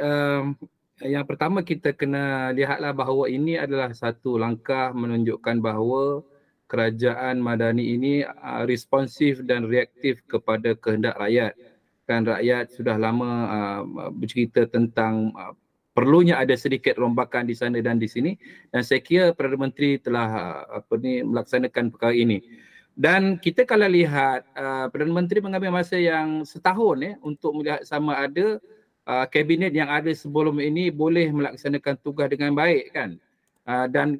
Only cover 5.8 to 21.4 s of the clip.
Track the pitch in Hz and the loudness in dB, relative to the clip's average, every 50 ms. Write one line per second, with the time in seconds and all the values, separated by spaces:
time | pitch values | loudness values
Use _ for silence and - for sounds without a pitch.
5.8 | 110 117 127 135 139 143 143 143 - _ _ _ _ _ _ _ _ - - 117 | 0 0 0 0 0 0 -2 -4 -6 _ _ _ _ _ _ _ _ -6 -2 0
6.8 | 113 113 113 113 120 123 117 123 131 127 127 127 123 120 117 113 117 113 117 120 | 0 0 0 0 0 0 0 0 -2 -2 -2 -2 0 0 0 0 2 2 2 0
7.8 | 120 113 117 120 127 139 143 143 143 - - - - 131 127 117 120 120 123 120 | 0 0 -2 0 0 0 0 0 -2 -4 -8 -12 -12 -10 -6 -4 -2 -2 -2 -2
8.8 | - _ - 135 135 127 - - 151 147 135 131 131 123 127 120 117 110 120 123 | -2 _ 0 0 0 0 -2 0 2 2 2 0 0 -2 -2 0 0 0 2 0
9.8 | 120 - _ _ - 139 123 - _ - - - - - 110 110 113 117 110 - | 0 0 _ _ -2 -2 -2 -2 _ -4 -4 -2 0 0 -2 0 0 0 -2 -2
10.8 | - 113 107 107 110 - - - 104 104 117 123 117 107 - - - - _ _ | 0 0 0 0 0 -2 -2 -2 0 2 2 2 2 0 -2 -8 -16 -20 _ _
11.8 | _ _ _ _ _ - 120 117 113 113 110 92 110 120 123 123 120 - - - | _ _ _ _ _ -2 0 0 2 0 0 0 2 2 2 0 -2 -6 -8 -6
12.8 | 117 127 110 107 110 113 117 120 123 120 120 120 117 107 104 107 104 101 101 101 | -2 -2 0 0 0 0 0 0 -2 -2 -2 -2 -2 -2 -2 -2 -4 -4 -4 -6
13.8 | 101 92 90 - 95 98 - - - 107 - 123 120 117 - 123 117 117 - 117 | -8 -8 -10 -10 -10 -10 -8 -8 -8 -4 -2 0 0 2 2 2 2 2 2 0
14.8 | 117 113 117 - 113 110 110 110 110 110 107 98 92 85 - _ _ _ _ _ | 0 0 0 0 0 0 0 0 -2 -2 -4 -8 -14 -16 -16 _ _ _ _ _
15.8 | _ _ - - 123 135 147 175 180 170 165 131 131 127 131 120 - 139 135 127 | _ _ -2 2 4 6 6 8 8 6 4 4 2 2 2 2 0 -2 -2 0
16.8 | - 135 123 - 123 120 120 120 127 - - 120 123 117 117 113 123 120 120 117 | 0 0 0 2 2 0 0 0 -2 -2 -2 -4 -4 -4 -4 -4 -2 -2 -2 0
17.8 | 113 120 117 117 113 107 - 117 127 165 196 - - - - - _ _ - 123 | 0 0 0 0 0 -2 -2 -2 -2 -2 -2 -6 -12 -20 -20 -20 _ _ -4 -2
18.8 | 120 - 135 131 - - 170 180 185 170 170 - 143 135 135 131 135 131 131 - | 0 0 0 -2 0 2 2 4 4 4 2 2 0 -2 -2 -2 -2 -2 -2 0
19.8 | 147 143 139 131 - - 123 120 117 110 110 107 87 87 80 71 73 - 110 107 | 0 0 0 0 -2 -2 -2 0 0 -2 -2 -4 -4 -6 -8 -10 -10 -10 -12 -12
20.8 | - - 113 113 123 127 127 123 123 113 113 120 | -6 -4 -4 -2 -2 -2 -2 -2 -2 -2 -2 -4